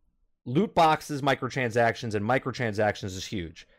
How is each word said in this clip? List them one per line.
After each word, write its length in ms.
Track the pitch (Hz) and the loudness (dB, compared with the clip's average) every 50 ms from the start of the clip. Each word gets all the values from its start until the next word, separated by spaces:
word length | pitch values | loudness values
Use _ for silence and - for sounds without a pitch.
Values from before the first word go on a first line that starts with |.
| _ _ _ _ _ _ _ _ - | _ _ _ _ _ _ _ _ -8
loot 300 | 120 123 156 202 - - | -2 0 0 0 2 4
boxes, 480 | 185 165 156 156 147 - - 151 139 127 | 4 6 6 4 2 -2 -6 -6 -2 0
microtransactions, 920 | 143 131 - - 123 - 135 127 120 107 120 117 113 113 - - 117 101 | 0 0 0 -2 -4 -2 -2 -2 0 2 4 4 4 2 0 -4 -4 -2
and 100 | 107 101 | -2 0
microtransactions 920 | 107 127 135 - 139 117 - 127 113 104 101 107 104 101 - - 98 92 | 0 0 0 -2 -4 -6 -4 -4 -2 0 2 0 0 0 -2 -6 -8 -8
is 100 | 95 - | -8 -10
huge. 420 | - - 104 85 80 78 - - _ _ | -8 -6 -6 -8 -8 -12 -18 -20 _ _